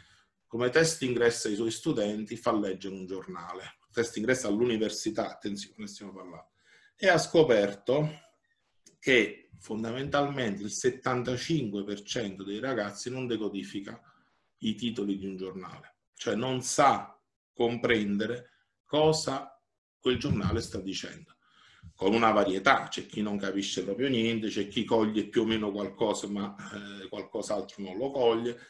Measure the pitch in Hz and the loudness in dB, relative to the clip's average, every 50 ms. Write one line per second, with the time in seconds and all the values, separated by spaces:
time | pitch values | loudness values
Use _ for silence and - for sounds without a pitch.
0 | - _ _ _ _ _ _ _ _ _ - 117 123 123 123 160 165 160 - - | -16 _ _ _ _ _ _ _ _ _ -4 0 0 4 4 4 4 4 2 0
1 | 135 127 120 113 120 117 117 - - 110 104 104 117 113 110 - - 165 139 113 | -2 -2 2 4 4 4 4 2 -2 -2 -2 0 0 -2 -2 -2 -2 0 0 2
2 | 104 104 107 107 107 - 120 113 - 123 113 104 101 98 95 92 98 98 95 95 | 0 0 0 -4 -6 -6 -8 -2 0 0 2 2 0 -2 -4 -6 -8 -10 -8 -8
3 | 92 90 95 92 92 95 90 87 85 87 87 92 92 - - _ _ _ _ 120 | -8 -8 -10 -10 -10 -10 -12 -12 -10 -10 -12 -12 -12 -14 -18 _ _ _ _ -2
4 | 113 - - 110 107 117 127 127 - 107 101 107 123 123 113 107 107 104 - - | -2 -2 -2 -2 0 2 0 0 0 0 2 2 2 2 2 2 0 -2 -2 -4
5 | - 110 107 117 104 - - - - 107 101 101 - - - - 107 101 - - | -4 -4 -2 -2 -4 -4 -6 -8 -8 -8 -8 -8 -10 -14 -14 -14 -14 -14 -14 -14
6 | 107 95 92 92 92 90 82 80 - _ _ _ _ _ _ _ _ _ _ _ | -16 -16 -14 -16 -16 -16 -16 -18 -20 _ _ _ _ _ _ _ _ _ _ _
7 | 208 190 175 156 - - - 170 156 127 117 104 101 98 101 - - - 131 147 | 4 6 6 6 4 6 6 6 8 8 8 6 6 4 0 -4 -2 0 2 2
8 | 156 156 - - - _ _ _ _ _ _ _ _ _ _ _ _ - _ _ | 2 0 -4 -8 -16 _ _ _ _ _ _ _ _ _ _ _ _ -20 _ _
9 | - 143 131 120 104 - - - - _ - - - - 110 107 113 113 117 131 | 2 6 6 6 6 4 -2 -10 -18 _ -20 -20 -12 -8 -6 -6 -4 -4 -4 -6
10 | 135 - - 143 143 143 143 131 123 107 98 101 101 104 - - - 127 123 - | -4 0 0 0 0 0 -2 -2 -2 -2 -2 -4 -6 -8 -8 0 0 0 0 0
11 | - 131 127 123 117 127 127 120 - - 165 151 123 104 101 101 98 104 101 101 | -2 -2 0 0 0 -2 -4 -4 -2 0 0 0 0 -2 -4 -4 -4 -4 -6 -8
12 | - - - 127 110 98 95 95 95 98 101 107 127 135 131 107 104 101 - - | -8 -6 -4 -4 -4 -4 -6 -8 -8 -8 -6 -6 -4 -2 -2 -2 -2 -4 -6 -8
13 | - 127 127 131 127 120 113 107 107 98 101 98 - - - 101 - - 113 - | -8 -6 -6 -6 -4 -2 -2 -2 -2 -4 -4 -6 -8 -6 -8 -10 -10 -10 -14 -16
14 | - _ _ _ _ _ _ _ _ _ _ _ 107 110 104 101 123 117 110 - | -18 _ _ _ _ _ _ _ _ _ _ _ -4 -4 -4 -2 -4 -4 -4 -2
15 | 101 101 98 98 95 98 95 92 95 92 92 95 90 82 82 - - - _ _ | -2 -2 -4 -4 -4 -8 -8 -8 -8 -8 -10 -10 -12 -14 -16 -18 -20 -20 _ _
16 | _ _ _ - - 120 107 107 127 131 131 127 127 - - - 143 135 110 104 | _ _ _ -6 -4 -2 -2 0 0 -2 -2 -2 -4 -2 2 6 6 6 6 4
17 | - - - _ _ _ _ _ _ _ _ - 120 117 120 113 123 120 117 107 | 0 -8 -14 _ _ _ _ _ _ _ _ 0 2 2 2 2 4 4 4 4
18 | 104 101 101 101 110 110 120 123 - - _ _ _ _ _ _ _ _ - 151 | 4 2 0 0 0 -2 -4 -6 -8 -16 _ _ _ _ _ _ _ _ 2 4
19 | 156 160 156 156 - 139 131 143 - - - _ _ _ _ _ _ _ _ _ | 6 6 4 4 0 -2 -4 -4 -8 -12 -16 _ _ _ _ _ _ _ _ _
20 | - 127 127 120 - 143 131 107 92 90 - 113 - - - 101 92 95 92 - | 0 0 0 0 0 0 0 0 0 0 0 -2 -2 -4 -8 -8 -6 -6 -6 -6
21 | - - 82 78 - - _ _ _ _ _ _ _ - - _ - 82 - - | -8 -10 -12 -16 -18 -20 _ _ _ _ _ _ _ -20 -20 _ -20 -20 -8 0
22 | 95 98 110 117 117 110 107 104 101 95 92 98 - 139 131 - - - - - | 2 4 4 6 6 6 6 6 4 4 0 2 4 4 4 4 2 -2 -8 -8
23 | - - - 107 104 104 104 101 101 98 95 98 98 - - 95 90 98 98 107 | -10 -8 -6 -4 -4 -2 -4 -4 -4 -2 -2 -2 -2 -2 -2 -4 -2 -2 -2 0
24 | 131 139 131 113 110 113 117 110 110 101 92 107 98 101 - 120 104 - 117 110 | 0 2 2 2 2 2 0 0 -2 -2 -2 -2 -4 -2 -2 -2 0 2 4 4
25 | 107 107 107 107 - - - 123 110 110 113 110 107 101 98 104 101 98 - - | 4 4 2 0 -2 2 0 2 2 2 0 0 0 -2 -2 -2 -4 -6 -2 0
26 | 117 104 98 - - 101 101 101 101 101 - - - - 107 101 101 101 101 101 | 0 0 0 -2 -2 -4 -4 -4 -4 -6 -8 -12 -14 -12 -12 -12 -12 -12 -12 -14
27 | 95 95 104 104 98 - - 110 98 - 107 101 95 - - - 98 95 92 101 | -12 -12 -10 -10 -10 -6 -6 -6 -4 -2 -4 -4 -4 -8 -10 -10 -10 -8 -6 -4
28 | 131 139 139 139 120 117 113 117 117 120 120 - - - | -4 -4 0 2 4 4 4 4 0 -4 -6 -8 -14 -20